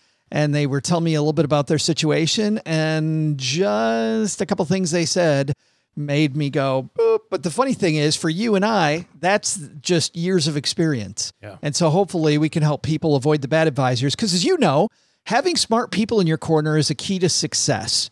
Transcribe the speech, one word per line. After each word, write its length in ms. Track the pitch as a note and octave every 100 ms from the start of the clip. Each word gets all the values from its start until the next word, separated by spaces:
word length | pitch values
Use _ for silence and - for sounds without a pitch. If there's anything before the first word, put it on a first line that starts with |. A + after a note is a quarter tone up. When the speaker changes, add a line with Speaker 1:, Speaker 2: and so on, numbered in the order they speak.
| _ _ _
Speaker 1:
and 240 | - D3+
they 120 | D3 C#3+
were 140 | C#3
telling 240 | - E3+
me 100 | E3
a 60 | D#3
little 120 | D3+
bit 120 | D3+
about 240 | C#3+ D3 C#3+
their 100 | D#3
situation, 840 | - D3 D#3 D3 D#3+ - G#3 G#3+ -
and 720 | D#3+ D#3 D#3 D#3 D#3 D#3 C#3+
just 1000 | C3 D3+ G3 G#3 A3+ A3+ A3+ A3+ G#3+ -
a 60 | F#3+
couple 180 | G3+
things 260 | D3 F#3+ F3+
they 140 | E3+
said 480 | E3 F#3 E3+ C#3 C#3 - _ _ _ -
made 400 | D3 C#3+ D3+ C#3
me 140 | C#3+
go, 400 | D3 C#3 C3 B2+ -
"Boop." 220 | A4+ A4 -
But 140 | F#3+
the 60 | F3+
funny 240 | D#3 C4+
thing 200 | A#3+ F#3
is, 220 | D#3 D3 D3
for 120 | E3
you 280 | D#3+ A#3 G3+
and 80 |
I, 420 | G#3 G#3+ D3+ D#3 - C#3+
that's 400 | F3 G#3 - G#3 C#3+ D3+
just 360 | - F3 - E3
years 320 | F3 F#3 D3
of 80 | D3
experience. 760 | - - D#3+ C3+ G2 - - -
Speaker 2:
Yeah. 160 | G#2 F#2+
Speaker 1:
And 140 | D3 -
so 120 | E3
hopefully 460 | E3+ G3 F3 D#3 D3
we 120 | D#3
can 160 | E3+
help 180 | D3+ C#3+
people 320 | D3 D3+ E3
avoid 280 | C#3+ C3 D3+
the 60 | B2+
bad 200 | D#3+ D#3+
advisors, 480 | C3+ B2+ B2 C#3 C#3+
'cause 180 | A3
as 100 | F3
you 140 | A#3+ F4+
know, 300 | G3 C#3 G#3 - _ _ -
having 300 | A#3+ F4+ E4
smart 360 | - A3+ -
people 280 | - A3 A3+
in 60 | E3+
your 100 | D#3+
corner 400 | - D#3 D#3 D#3
is 140 | C#3+
a 40 | D#3
key 240 | - F#3+
to 80 | F3+
success, 840 | - D#3+ - - G#2+ A2+ - -